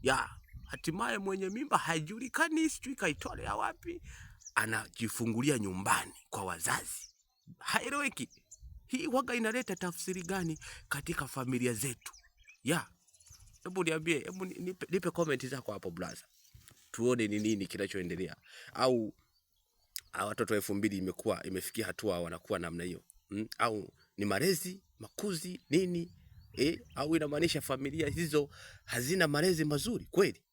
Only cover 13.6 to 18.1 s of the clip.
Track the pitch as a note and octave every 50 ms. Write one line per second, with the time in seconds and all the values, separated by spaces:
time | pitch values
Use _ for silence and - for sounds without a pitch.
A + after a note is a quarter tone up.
13.6 | _ F#3 F#3 F#3+ F3 D#3+ D#3+ D#3+ D#3 E3+ E3 C3+ - - F#3 F#3+ F#3 F#3 - -
14.6 | F3 F3+ F#3 - - - E3+ G3 - F3 - - E3+ D3+ C#3 B2+ C3 B2+ C3+ C3
15.6 | - - G#2 G2 - F#2+ E2+ F2 F2+ E2+ - - - _ _ _ _ - _ -
16.6 | - - - _ - _ - - A2+ B2 B2+ A#2+ A2 G#2 G#2 G#2 G#2+ A2 A2+ G2+
17.6 | G2 E2+ - F#2+ G2 F#2+ - G2 F2+ F2